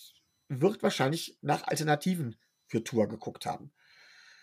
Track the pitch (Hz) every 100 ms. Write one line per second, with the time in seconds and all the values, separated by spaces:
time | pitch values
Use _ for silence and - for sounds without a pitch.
0 | - _ _ _ - 131 165 214 214 -
1 | 135 165 - - 143 156 - 143 156 147
2 | - 180 131 113 _ _ _ 120 113 117
3 | 101 113 - - - - 143 _ _ _
4 | - - - -